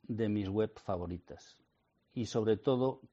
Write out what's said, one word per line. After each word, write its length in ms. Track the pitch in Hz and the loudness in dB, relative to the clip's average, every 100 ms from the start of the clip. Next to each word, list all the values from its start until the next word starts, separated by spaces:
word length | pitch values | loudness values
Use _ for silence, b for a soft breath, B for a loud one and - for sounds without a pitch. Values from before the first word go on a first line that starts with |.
de 260 | - 110 110 | -8 -2 0
mis 180 | 104 98 | 0 0
web 240 | 101 110 - | 0 0 -2
favoritas, 800 | - 92 87 87 - - - - _ _ _ _ _ | -6 -4 -4 -8 -10 -18 -20 -20 _ _ _ _ _
y 140 | - 110 | -8 -4
sobre 280 | 117 110 104 | 0 2 2
todo 460 | - 127 131 - - | 2 2 2 -2 -8